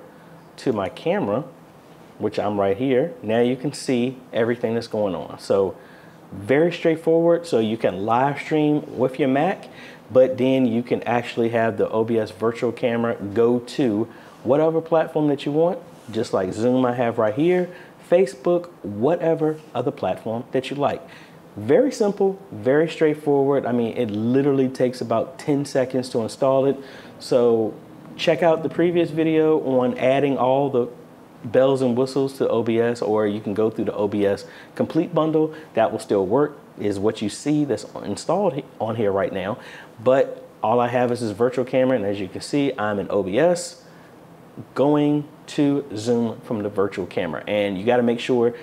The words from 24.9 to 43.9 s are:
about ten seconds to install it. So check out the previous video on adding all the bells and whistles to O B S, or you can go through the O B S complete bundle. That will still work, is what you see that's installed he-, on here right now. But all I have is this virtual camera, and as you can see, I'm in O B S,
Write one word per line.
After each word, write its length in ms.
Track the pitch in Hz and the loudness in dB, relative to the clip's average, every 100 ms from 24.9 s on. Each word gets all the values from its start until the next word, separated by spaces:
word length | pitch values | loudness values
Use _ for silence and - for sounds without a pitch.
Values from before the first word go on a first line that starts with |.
| - | -2
about 380 | 117 113 - - | -2 -2 -2 -6
ten 260 | - 143 | -2 -2
seconds 460 | 139 135 123 131 127 | 0 -2 0 -2 -2
to 80 | 123 | -4
install 460 | 107 - 135 135 135 | -4 0 2 4 2
it. 100 | 135 - - - - | 0 -6 -18 -20 -12
So 540 | - 127 120 113 110 - - - - - | 0 4 4 4 2 -4 -18 -20 -18 -4
check 260 | 170 156 | 0 4
out 200 | 170 160 | 4 2
the 60 | 143 | 0
previous 400 | - 175 175 156 | 0 2 2 0
video 520 | 151 160 156 156 151 | 0 2 4 4 2
on 360 | 131 127 123 120 | 2 2 2 2
adding 400 | 127 135 139 123 | 2 2 2 2
all 320 | 127 135 143 | 2 2 2
the 200 | 120 120 - - - - - | 0 -2 -6 -20 -20 -20 -16
bells 380 | 117 127 135 135 | 0 4 4 4
and 160 | 131 117 | 2 2
whistles 380 | 131 143 135 | 0 0 -2
to 120 | - 107 | 0 0
O 160 | 110 | 2
B 160 | 113 113 | 2 2
S, 220 | 117 120 | 2 0
or 260 | 101 107 107 | 0 2 2
you 140 | 107 | -2
can 140 | 110 | -4
go 160 | 101 110 | 0 0
through 160 | 110 101 | 0 -4
the 80 | |
O 120 | - 104 | -2 0
B 200 | 104 98 | 2 0
S 180 | 98 - - - | 0 -6 -20 -10
complete 400 | - 117 160 175 | -4 -2 0 0
bundle. 400 | 156 156 156 156 - - | 0 2 2 0 -4 -6
That 180 | 110 110 | 0 0
will 80 | 110 | 0
still 280 | - 104 92 | -2 0 2
work, 320 | 131 151 - - - | 2 0 -4 -20 -6
is 200 | 104 98 | -4 0
what 240 | 107 - | -2 -2
you 80 | 104 | -6
see 340 | - 143 151 | -4 -2 0
that's 220 | 143 107 - - | 0 -4 -6 -12
installed 480 | 98 95 - 180 196 | -8 -8 -4 0 0
he-, 120 | 135 - - | -2 -10 -8
on 180 | 110 113 | -6 -2
here 140 | 101 | 0
right 220 | 98 95 | 0 -2
now. 240 | 95 95 120 - - - - | -4 -6 -8 -12 -20 -20 -4
But 400 | 113 135 - - - - | 2 2 2 -4 -16 -4
all 180 | 107 120 | 0 2
I 80 | 120 | 2
have 220 | 123 123 | 0 0
is 120 | 117 | 0
this 80 | 113 | -4
virtual 340 | 101 123 131 | 0 0 0
camera, 320 | 120 135 127 127 | -2 0 2 0
and 80 | |
as 160 | 101 101 | -2 -4
you 80 | 92 | -6
can 140 | - | -10
see, 320 | - 147 139 - | -4 -2 -2 -2
I'm 220 | 107 101 | -4 -4
in 80 | 90 | -2
O 140 | 101 | -2
B 160 | 95 110 | 0 2
S, 420 | 170 175 - - - | 2 0 -6 -16 -20